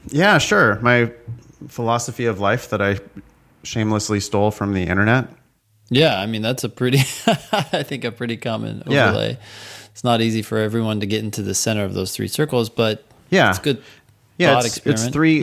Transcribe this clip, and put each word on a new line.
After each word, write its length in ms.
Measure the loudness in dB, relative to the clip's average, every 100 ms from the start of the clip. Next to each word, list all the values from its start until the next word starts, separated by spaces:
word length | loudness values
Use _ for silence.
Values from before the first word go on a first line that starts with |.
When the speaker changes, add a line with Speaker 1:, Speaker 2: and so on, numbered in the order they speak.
| -4
Speaker 1:
Yeah, 300 | 2 4 4
sure. 380 | 4 4 4 4
My 320 | 4 4 2 -4 -14 -16 -18 -20 -14
philosophy 580 | -6 -2 -2 -2 -4 -2
of 140 | 0
life 300 | 0 0 -2
that 100 | 0
I 160 | 0 -2 -6 -20 -20 _ _ _
shamelessly 580 | -8 -2 0 0 0 -2
stole 300 | 0 2 2
from 220 | 0 -2
the 100 | -2
internet. 440 | 0 2 4 2 0 -12 _ _ _ _ -2
Speaker 2:
Yeah, 300 | 2 2 0
I 80 | -4
mean, 160 | -4
that's 220 | -4 -4
a 40 | -6
pretty, 300 | -4 0 2
<laughs> 280 | 0 -2 -2 -2 -2
I 300 | -4 -2 -4
think 220 | -4 -6
a 60 | -8
pretty 240 | -6 -6 -6
common 460 | -6 -6 -6 -8 -2
Speaker 1:
Yeah. 220 | 2 2
Speaker 2:
overlay. 280 | 2 -2 -6 -12 -20 -18 -20 -20
It's 120 | -4
not 160 | 0 2
easy 220 | 2 -2
for 160 | -2 -2
everyone 420 | -2 -2 -2 -2
to 60 | -2
get 160 | -2
into 200 | -4 -6
the 120 | -4
center 300 | -2 0 0
of 100 | -2
those 180 | -4 -6
three 140 | -6 -4
circles, 400 | -2 -2 0 -2
but 360 | 0 0 -2 -10 _ 0
Speaker 1:
Yeah. 200 | 4 4
Speaker 2:
it's 80 | 2
good 220 | -2 -4 -6 -20 _ _ _ 0
Speaker 1:
Yeah, 180 | 4
Speaker 2:
thought 120 | 4 2
Speaker 1:
it's, 100 | -2
it's 80 | -2
Speaker 2:
experiment. 260 | 0 0
Speaker 1:
three, 260 | 2 2 2